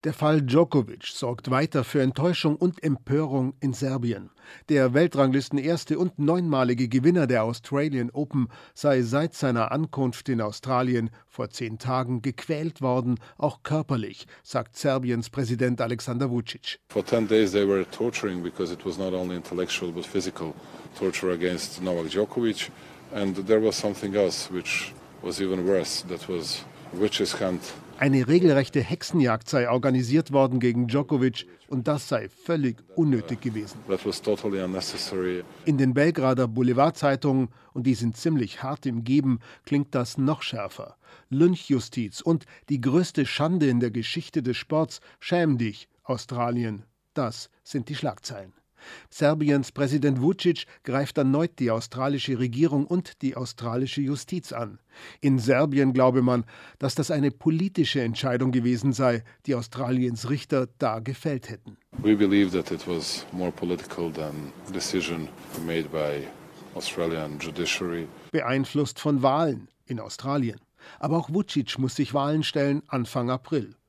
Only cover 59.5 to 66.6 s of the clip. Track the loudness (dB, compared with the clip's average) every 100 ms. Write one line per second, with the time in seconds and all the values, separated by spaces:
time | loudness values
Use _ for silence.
59.5 | -2 -2 -6 -2 0 0 -2 -4 -4 0
60.5 | 0 0 _ -2 -2 -6 -6 -4 -4 -6
61.5 | -14 -14 -20 _ -2 2 4 6 6 4
62.5 | 0 -4 -6 -4 -4 -4 -8 -8 -4 -4
63.5 | -4 -4 -4 -6 -6 -6 -6 -8 -8 -12
64.5 | -14 -10 -6 -2 -2 -2 -4 -8 -12 -14
65.5 | -10 -4 -2 -2 -2 -2 -4 -8 -14 -20
66.5 | -20